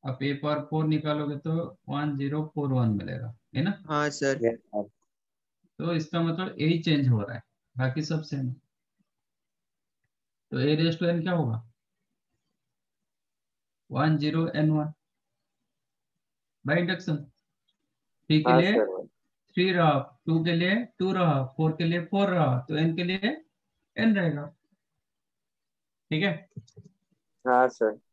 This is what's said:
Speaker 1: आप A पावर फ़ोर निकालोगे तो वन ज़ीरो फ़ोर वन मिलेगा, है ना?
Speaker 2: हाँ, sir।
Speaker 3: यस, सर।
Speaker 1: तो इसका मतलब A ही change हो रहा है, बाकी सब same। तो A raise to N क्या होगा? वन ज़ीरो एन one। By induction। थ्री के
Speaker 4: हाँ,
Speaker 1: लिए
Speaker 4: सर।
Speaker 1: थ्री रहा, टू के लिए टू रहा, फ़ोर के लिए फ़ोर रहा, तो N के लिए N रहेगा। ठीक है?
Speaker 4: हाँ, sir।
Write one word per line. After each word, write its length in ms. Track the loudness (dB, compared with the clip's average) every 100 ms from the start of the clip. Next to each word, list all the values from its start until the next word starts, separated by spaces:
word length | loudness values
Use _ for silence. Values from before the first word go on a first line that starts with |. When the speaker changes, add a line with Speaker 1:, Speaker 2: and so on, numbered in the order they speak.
Speaker 1:
आप 160 | -8 -4
A 140 | -4 -2
पावर 220 | -2 -4 -2
फ़ोर 160 | -2 0
निकालोगे 500 | 0 0 -2 -4 -6 -4
तो 80 | -2 -4 -10 -8
वन 280 | -4 -4 -2
ज़ीरो 260 | -4 -4 -4 -4
फ़ोर 180 | -2
वन 160 | 2 2 0
मिलेगा, 360 | -4 -8 -10 -14 _ -4
है 80 |
ना? 80 | -2 -4 -4
Speaker 2:
हाँ, 200 | -2 0
sir। 360 | 0 -2 0 0
Speaker 3:
यस, 140 | -2
सर। 240 | _ -8 -8 _ _ _ _ _ _ _ _ _
Speaker 1:
तो 140 | -2
इसका 280 | -2 -2 0
मतलब 320 | 0 0 -4 -2
A 120 | 0
ही 120 | 2
change 240 | 2 2 4
हो 140 | 2
रहा 140 | 0 -8
है, 60 | -14 _ _ -4
बाकी 260 | -2 -2
सब 180 | -4 -6 -4
same। 200 | -6 -6 -8 _ _ _ _ _ _ _ _ _ _ _ _ _ _ _ _ _ _ _
तो 80 | -2
A 160 | 0 2
raise 180 | 2 2
to 80 | 0
N 80 | 0
क्या 100 | 0
होगा? 300 | 0 0 -4 -8 _ _ _ _ _ _ _ _ _ _ _ _ _ _ _ _ _ _ _ _ _ _
वन 280 | 0 2 2
ज़ीरो 300 | 2 0 0 2
एन 160 | 2
one। 220 | 2 0 -8 _ _ _ _ _ _ _ _ _ _ _ _ _ _ _ _ 0
By 140 | 0
induction। 420 | 2 -2 -2 -4 -6 _ _ _ _ _ _ _ _ _ _
थ्री 100 | 2
के 60 | 6
Speaker 4:
हाँ, 120 | 6
Speaker 1:
लिए 120 | 6
Speaker 4:
सर। 320 | 2 0 -4 -10 _ _ _ _ -2
Speaker 1:
थ्री 140 | 0
रहा, 280 | 4 4 2 -2 _ -2
टू 180 | 0 2
के 80 | 0
लिए 200 | 2 0 -2 _
टू 120 | -2
रहा, 300 | 2 2 2 -2 -2
फ़ोर 140 | -2 0
के 60 |
लिए 220 | 0 -2 -2
फ़ोर 240 | 0 0
रहा, 280 | 2 2 0 -2
तो 60 | 0
N 160 | 0 0
के 80 |
लिए 260 | -2 -2 -2 -4 -12 _ _ _ _ -2
N 180 | 2 2
रहेगा। 300 | 0 -2 -8 -14 _ _ _ _ _ _ _ _ _ _ _ _ _ _ _
ठीक 120 | -2
है? 80 | 0 -2 -10 -20 -20 -20 -20 _ _ _ _ _ 2
Speaker 4:
हाँ, 220 | 4 4
sir। 320 | 2 -2 -2 _